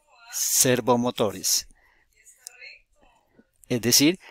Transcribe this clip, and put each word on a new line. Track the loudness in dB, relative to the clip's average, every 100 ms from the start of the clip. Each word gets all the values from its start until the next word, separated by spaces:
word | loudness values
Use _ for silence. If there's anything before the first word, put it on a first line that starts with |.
| _ _ -14
servomotores. | -6 -2 2 2 2 2 2 0 -2 -4 -2 -4 -4 -4 _ _ _ _ _ -20 _ -20 -20 -20 -20 _ _ _ _ _ _ _ _ -6
Es | -4
decir, | 2 4 4 0 -10